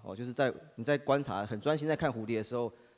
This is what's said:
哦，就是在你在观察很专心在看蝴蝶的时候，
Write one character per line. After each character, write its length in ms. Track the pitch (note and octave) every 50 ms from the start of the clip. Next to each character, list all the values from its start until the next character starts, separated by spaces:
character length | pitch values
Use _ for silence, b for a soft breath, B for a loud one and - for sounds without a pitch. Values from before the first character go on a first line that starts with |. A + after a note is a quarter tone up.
| -
哦， 100 | - F#2+
就 120 | G#2 B2
是 80 | B2 A#2+
在 200 | - C#3 B2 - - - - -
你 80 | - A#2
在 140 | C3+ D3 C#3
观 260 | - - C3+ C#3+ C#3
察 220 | C#3 F#2 G2 G#2
很 120 | G#2+ A#2 G#2
专 160 | - D3 D#3 D3+
心 100 | D3+ D#3
在 80 | D3+
看 160 | D3 E3 C#3+
蝴 140 | A#2 A2+ A2
蝶 100 | G#2+ A#2
的 80 | A2 G#2+
时 100 | - B2
候， 160 | A#2+ A#2+ A2 B B B B B